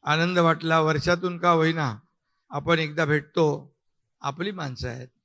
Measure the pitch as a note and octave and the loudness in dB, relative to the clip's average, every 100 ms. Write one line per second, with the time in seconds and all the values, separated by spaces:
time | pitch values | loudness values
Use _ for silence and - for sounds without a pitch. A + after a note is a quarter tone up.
0 | - D#3 E3+ F3+ E3 D#3+ E3 D#3+ D#3 D#3 | 0 0 2 4 4 2 2 2 2 0
1 | - F3 F3+ F3 F3 E3 D#3+ E3 C#3+ G#2+ | 0 0 0 -2 2 4 2 0 -4 -6
2 | _ _ _ _ _ C#3+ D3 E3 D#3 D3+ | _ _ _ _ _ -8 0 0 0 -2
3 | D#3 D3+ D3 - D#3 C#3+ - _ _ _ | 0 0 0 0 0 0 -10 _ _ _
4 | _ _ C#3 C#3+ F#3+ F#3+ D3 B2 B2+ B2+ | _ _ -10 -8 -8 -8 -10 -8 -10 -10
5 | B2+ _ | -16 _